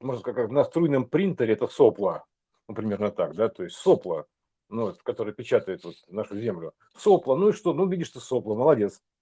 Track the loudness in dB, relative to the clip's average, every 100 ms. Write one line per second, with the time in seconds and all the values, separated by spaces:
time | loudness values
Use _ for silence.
0 | -8 -8 -6 -4 -2 0 0 2 2 0
1 | 0 0 0 0 0 0 -2 6 6 6
2 | -4 -4 -14 _ _ _ -14 -8 -4 -2
3 | -2 -2 -4 0 -2 -2 -12 -2 2 2
4 | 2 -8 -8 _ _ _ _ -6 -6 -6
5 | -10 -6 -8 -8 0 0 0 -10 -10 -18
6 | _ -8 -8 -6 -6 -6 -12 _ _ -2
7 | 4 4 4 2 2 2 -2 0 -2 -2
8 | -6 -12 -4 -4 -2 2 4 4 2 -4
9 | _ _